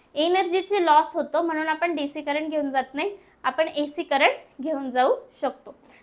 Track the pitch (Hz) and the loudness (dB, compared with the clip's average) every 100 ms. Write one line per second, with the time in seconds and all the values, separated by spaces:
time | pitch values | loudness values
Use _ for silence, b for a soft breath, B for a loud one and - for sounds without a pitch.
0 | b 285 330 370 359 370 381 403 330 302 | b -2 2 2 2 0 0 0 6 4
1 | 311 339 254 311 339 311 320 311 349 311 | 4 -2 -2 0 0 -2 -2 -2 -2 -2
2 | 285 311 294 294 320 302 277 262 254 277 | -4 -6 -4 -4 -2 -2 0 -2 -2 -4
3 | 392 403 B B 262 262 320 294 294 339 | -4 -6 B B -4 0 -2 -2 -4 -4
4 | - 269 349 587 - - 294 277 262 254 | -2 4 4 2 -8 -10 -6 -4 -2 2
5 | 269 539 - - 269 - - - b b | 2 0 -4 -6 -6 -6 -16 -20 b b